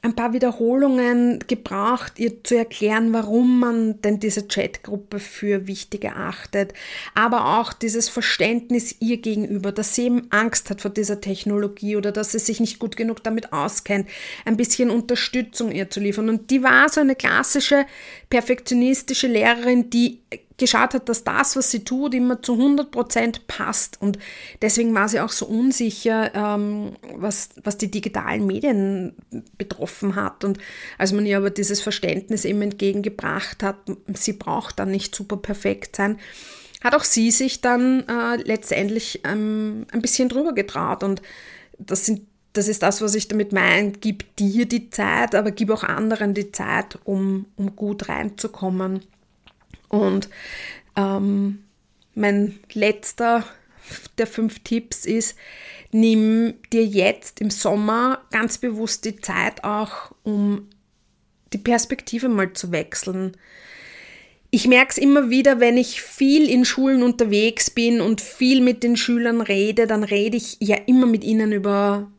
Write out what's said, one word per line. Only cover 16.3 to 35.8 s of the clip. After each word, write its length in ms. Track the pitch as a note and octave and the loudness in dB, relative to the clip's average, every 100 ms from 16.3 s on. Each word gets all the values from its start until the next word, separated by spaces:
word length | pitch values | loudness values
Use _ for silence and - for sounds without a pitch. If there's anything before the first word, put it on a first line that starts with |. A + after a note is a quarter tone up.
Und 200 | A3+ - | -2 0
die 120 | C4 | 2
war 260 | C4 C4 D4 | 6 6 6
so 120 | D#4 | 4
eine 160 | C#4 C4 | 2 2
klassische 680 | - - C4 F#3+ - C#4+ C4+ - - - - | 0 0 2 0 4 2 2 -6 -20 -20 -2
perfektionistische 960 | B3 A#3+ B3 - B3 B3 C4+ - C4 C4 | -2 2 -2 0 2 4 2 0 -2 0
Lehrerin, 640 | A3+ A3 A#3 A#3+ B3 A#3+ | 2 4 2 4 2 4
die 300 | A#3+ A#3+ - _ - _ - | 2 2 0 _ -18 _ -2
geschaut 360 | B3+ A3+ B3 | 2 2 2
hat, 160 | C4 - | 0 -2
dass 160 | A3+ | -4
das, 320 | - - C#4 - | -2 0 0 2
was 140 | - | 0
sie 140 | A#3 | 0
tut, 300 | G3+ B3+ C#4+ | -4 -4 -2
immer 280 | B3+ B3 B3 | 0 0 0
zu 120 | - A#3 | -2 2
hundert 340 | C4+ C#4+ C#4+ | 4 4 0
Prozent 560 | A#3+ A#3+ A#3 A#3 A3+ _ | -4 -2 0 0 -4 _
passt. 540 | - G3 A3 - - | -8 -4 -2 -2 -2
Und 160 | G3 G3+ - - - - | -4 -4 -8 -18 -20 -4
deswegen 320 | - G#3+ A#3 | 0 2 2
war 160 | G#3+ G#3 | 2 2
sie 120 | G#3 | 0
auch 120 | G#3+ | -2
so 140 | - - | -4 -4
unsicher, 840 | A3 B3+ B3 A3+ - A#3 A3 G#3+ | 0 0 2 -2 -2 0 0 0
ähm, 640 | - G#3 G#3 G#3 G#3 G#3 - - | -2 -2 -2 -2 -6 -8 -12 -18
was, 340 | - G#3 G3 - - | -8 -4 -2 -2 -6
was 140 | - G#3 | -6 -4
die 120 | G#3 | -4
digitalen 560 | G#3+ G#3 G#3+ - G#3+ G3+ | -4 -6 -6 -4 -2 -2
Medien 680 | G3 D4 G#3+ G3 G3 F3+ - - - - - | 0 0 2 0 -2 -6 -12 -14 -14 -14 -12
betroffen 600 | G3 - D3 - G3+ F#3+ | -12 -8 -10 -4 -4 -2
hat. 280 | G3 - | -6 -4
Und 140 | G3 G3 - - - - | -4 -4 -8 -18 -18 -4
als 140 | F#3+ | -2
man 120 | G3+ | 0
ihr 140 | G#3 G3 | 0 0
aber 100 | G3+ | -2
dieses 320 | G3+ G3 G3+ | -2 -2 -2
Verständnis 640 | - G3+ F3+ E3 G3 G#3+ | -4 -4 -4 -4 -4 -4
eben 160 | - G#3 | -2 -2
entgegengebracht 1000 | G#3 G3+ G3 G3+ G#3 G3+ D#3+ D3+ - - | -2 -2 -2 0 -4 -6 -6 -6 -8 -6
hat, 140 | G3 G3 - F#3+ - | -6 -6 -12 -14 -10
sie 220 | F#3+ - | -6 -4
braucht 440 | G#3 - D#3+ - - | -6 -6 -6 -6 -6
dann 120 | G3 | -4
nicht 240 | G3 F#3+ | -4 -4
super 240 | - G3+ G#3 | -8 -8 -8
perfekt 580 | - G3+ G3 G3+ | -6 -4 -2 -4